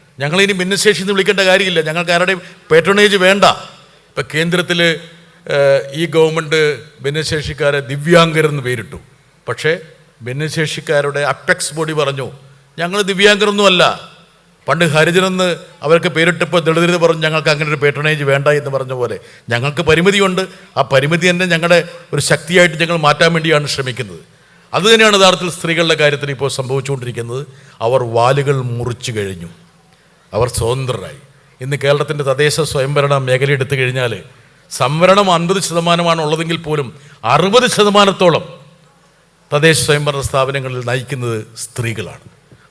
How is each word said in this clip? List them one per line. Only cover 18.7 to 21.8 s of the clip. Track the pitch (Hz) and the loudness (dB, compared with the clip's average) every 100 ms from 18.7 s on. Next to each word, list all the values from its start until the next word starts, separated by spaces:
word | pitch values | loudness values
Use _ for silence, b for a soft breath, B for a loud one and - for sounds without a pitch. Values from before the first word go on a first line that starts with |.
| 135 | -6
പറഞ്ഞ | 127 131 | -6 -4
പോലെ | 120 98 B B B | -4 -6 B B B
ഞങ്ങൾക്ക് | 117 135 147 156 | -4 -4 -4 2
പരിമിതിയുണ്ട്. | 156 180 202 196 185 185 B B - | 2 4 2 2 0 -6 B B -4
ആ | 117 | 0
പരിമിതി | 135 143 165 180 | 2 2 0 0
തന്നെ | 175 185 | 0 0
ഞങ്ങളുടെ | 170 170 175 | 0 2 2